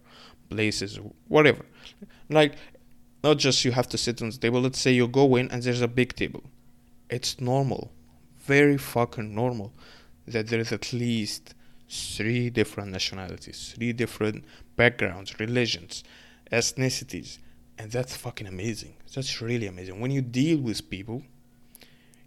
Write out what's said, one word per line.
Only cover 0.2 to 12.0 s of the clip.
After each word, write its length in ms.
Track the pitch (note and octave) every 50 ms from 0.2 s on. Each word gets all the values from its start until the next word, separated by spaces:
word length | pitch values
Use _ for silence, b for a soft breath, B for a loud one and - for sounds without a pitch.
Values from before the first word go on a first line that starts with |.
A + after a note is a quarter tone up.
| B B B B - -
places, 500 | - G#2 A2 G#2+ G2+ - G2 G2 G2+ G2 G2+ G#2 - - _ -
whatever. 360 | - D3+ D3+ C#3 A2+ - - - B B B B B B B B B B B -
Like, 280 | D3 D#3 D3+ D3 - B B B - - - - - - - _ _ _ -
not 140 | C#3+ D#3 C#3+
just 280 | - C3+ B2+ - -
you 80 | B2+ A#2+
have 160 | B2+ A#2+ -
to 80 | - A2
sit 240 | - B2 A#2+ -
on 80 | A#2+ A2+
the 80 | G#2+ -
table. 240 | - A#2 A#2+ B2
Let's 180 | B2+ C3 B2+ -
say 140 | - C3+ B2+
you 140 | B2 B2 A#2+
go 280 | B2 C3+ C#3+ C#3 B2+
in 160 | A#2+ B2+ -
and 100 | - B2
there's 200 | A#2+ B2+ A#2+ A#2+
a 80 | B2 A#2+
big 260 | A#2+ B2+ B2 A#2+ -
table. 260 | - - D#2 - - - - - - _ - - _ _ _ - - - -
It's 300 | - - - - - -
normal, 500 | B2+ B2 B2+ C3+ C#3 C3 G#2+ - - - - - - - - - - _ - -
very 380 | - - C#3 C#3 D3 C#3+ C#3+ C3+
fucking 580 | - - - A#2+ A#2+ A#2 - - G#2+ G#2+ G#2
normal, 380 | G#2+ A#2+ B2+ B2 A2+ G2 A#2+ B B B B B B B B B B -
that 220 | - A#2+ A2+ A2 A2
there 120 | A#2 A2+
is 120 | A#2 A#2
at 220 | A#2 G2+ - - -
least 600 | A#2+ A#2+ A#2+ A#2 A2+ G#2 G#2 - - - - - b b b b b b -
three 600 | - -